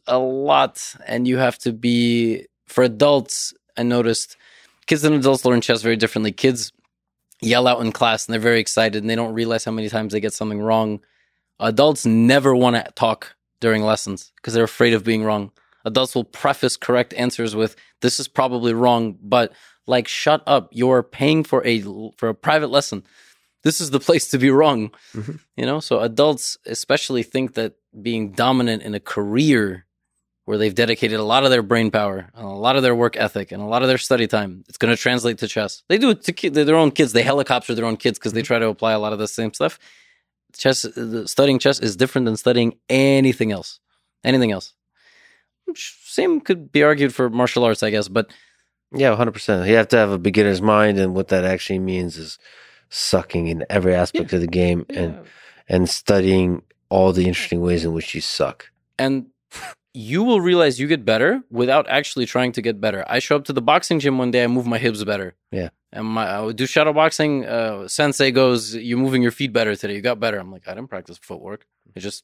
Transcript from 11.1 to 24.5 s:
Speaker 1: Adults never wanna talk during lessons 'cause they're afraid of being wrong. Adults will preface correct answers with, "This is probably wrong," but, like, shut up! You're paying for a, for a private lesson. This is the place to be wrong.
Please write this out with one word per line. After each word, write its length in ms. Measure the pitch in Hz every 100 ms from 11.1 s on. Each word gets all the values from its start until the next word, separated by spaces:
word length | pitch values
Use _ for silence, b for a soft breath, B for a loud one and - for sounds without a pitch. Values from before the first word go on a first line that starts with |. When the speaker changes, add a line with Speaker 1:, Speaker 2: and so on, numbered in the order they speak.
| _ _ _ _ -
Speaker 1:
Adults 440 | 113 110 147 143
never 520 | 123 113 117 139 135 123
wanna 280 | 123 117 - -
talk 400 | 117 107 - - _ _
during 240 | 117 110
lessons 480 | 107 104 - 95 - _
'cause 140 | - 113
they're 80 |
afraid 280 | 113 - 120 113
of 80 |
being 200 | 107 110
wrong. 280 | 110 104 101 _ _ _ 113
Adults 300 | 110 131 123
will 80 |
preface 520 | 113 - 143 143 127 -
correct 380 | - 123 123
answers 420 | - 123 - 113 104
with, 200 | 110 - b _
"This 180 | 123 -
is 80 | -
probably 460 | - 131 123 117
wrong," 460 | 113 123 120 113 92
but, 320 | 101 123 113 b b b -
like, 220 | 123 113
shut 340 | - - 151 -
up! 220 | 139 -
You're 320 | 117 123 127
paying 400 | - - 139 160
for 200 | 147 131
a, 160 | 123 117 98 98 107 -
for 100 | 113
a 60 |
private 380 | 107 - 156 147
lesson. 320 | 139 - 101 b b b b b _
This 180 | 151 -
is 100 | 160
the 80 | 135
place 280 | - 170 -
to 80 | 135
be 100 |
wrong. 400 | 131